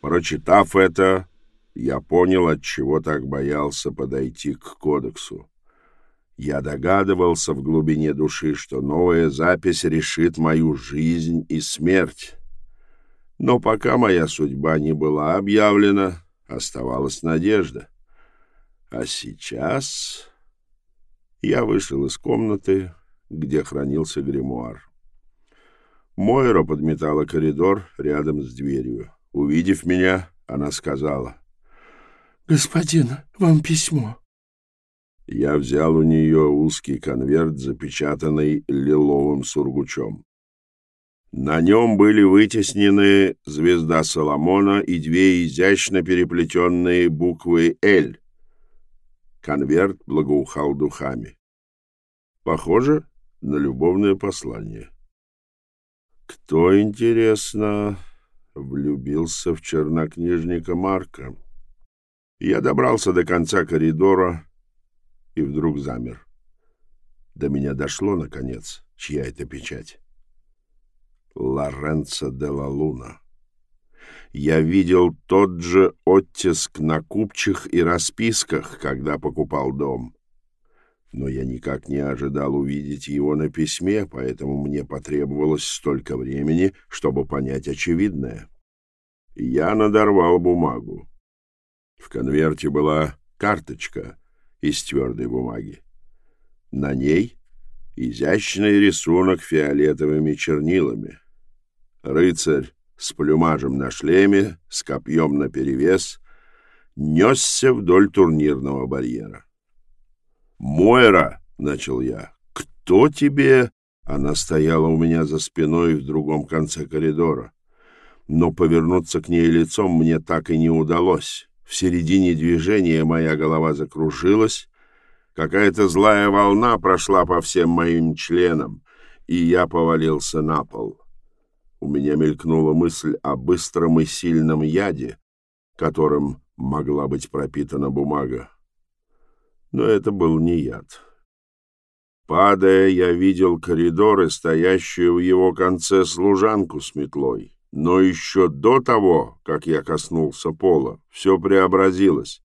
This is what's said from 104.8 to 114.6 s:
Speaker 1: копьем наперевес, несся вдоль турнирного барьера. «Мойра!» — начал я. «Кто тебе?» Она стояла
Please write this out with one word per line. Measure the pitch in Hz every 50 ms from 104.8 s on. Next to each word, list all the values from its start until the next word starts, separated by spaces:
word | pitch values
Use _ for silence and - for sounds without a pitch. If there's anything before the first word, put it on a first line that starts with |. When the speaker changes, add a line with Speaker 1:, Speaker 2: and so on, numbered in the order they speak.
| -
Speaker 1:
копьем | - 71 65 - - 76 80 80 73 71
наперевес, | 71 71 64 - 69 67 69 65 65 71 87 92 95 - - - - - - - - _ _ - _ _ _ _ _ _ _ _
несся | - 71 76 78 82 95 117 135 131 - - - - - 131 127
вдоль | 120 98 85 87 95 101 98
турнирного | - 101 92 85 80 78 73 76 71 65 65 69 69 67 64
барьера. | 64 67 67 64 62 60 58 52 50 50 50 _ _ _ _ _ _ _ _ _ _ _ _ _ _ _ _ _ _ _ _ _ _ _ _
«Мойра!» — | - 65 71 80 90 107 120 127 123 110 95 85 73 62 - - - _ -
начал | - 71 73 71 65 - - 65 62
я. | 64 64 58 50 - - _ _ _ _ -
«Кто | - - _ - - _ - 90 98 127 151
тебе?» | 147 - 147 143 139 143 139 135 131 131 123 117 _ _ _ _ _ _ _
Она | - 71 69 69 71 76
стояла | 76 - - 82 78